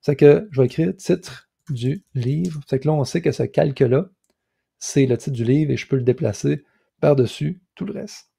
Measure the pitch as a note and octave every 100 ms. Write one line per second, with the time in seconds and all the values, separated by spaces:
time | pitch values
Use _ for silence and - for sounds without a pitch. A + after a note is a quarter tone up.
0 | - C#3+ D3 D#3+ G#3+ C3+ B2+ - E3+ F#3
1 | - F3+ - - _ _ - B2+ B2 F3
2 | _ C3+ A#2+ D3 F3 D3+ - C3 D3 D#3
3 | C3 E3+ D#3 B2+ A#2 - D#3 C3+ B2 C3
4 | F#3 _ _ _ _ _ _ _ - -
5 | C#3 A#2+ - B2+ A#2 C#3 D3+ B2 - C3+
6 | B2 B2 B2 G2+ C#3 D3 _ _ _ _
7 | D3+ C#3+ A#2 - D3 F#3 _ - F#3+ -
8 | G#3 - _